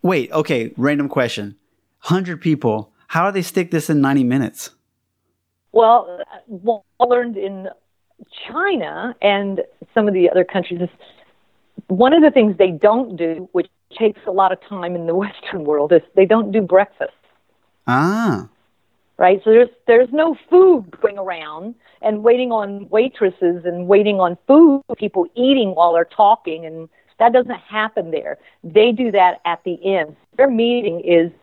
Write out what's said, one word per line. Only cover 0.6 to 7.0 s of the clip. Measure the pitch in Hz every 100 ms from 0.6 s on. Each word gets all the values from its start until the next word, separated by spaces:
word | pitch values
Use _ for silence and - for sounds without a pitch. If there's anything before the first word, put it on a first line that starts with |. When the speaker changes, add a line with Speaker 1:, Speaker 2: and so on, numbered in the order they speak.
| 113 -
Speaker 1:
random | 131 147 143
question. | - 120 - 101 98 _ _ _ _
Hundred | - 180 180 175
people. | 175 151 120 107 104 _ _
How | 165 185
do |
they | 196
stick | 170 - 175
this | 165 151
in | 151
ninety | 139 139
minutes? | 123 131 123 - - _ _ _ _ _ _ _ _ _ _
Speaker 2:
Well, | 220 226 240 180 180 - 196 _
what | 196 202 220 _ _